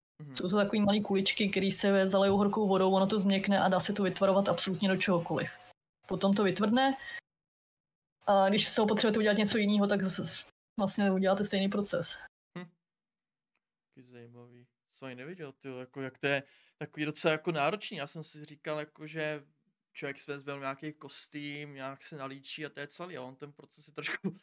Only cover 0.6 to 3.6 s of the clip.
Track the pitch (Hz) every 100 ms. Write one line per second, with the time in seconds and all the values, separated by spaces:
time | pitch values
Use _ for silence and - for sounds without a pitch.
0.6 | 202 214 202 208 208 190 196 - 202 196
1.6 | 196 196 202 196 190 190 196 196 202 202
2.6 | 202 190 190 190 190 214 196 190 202 196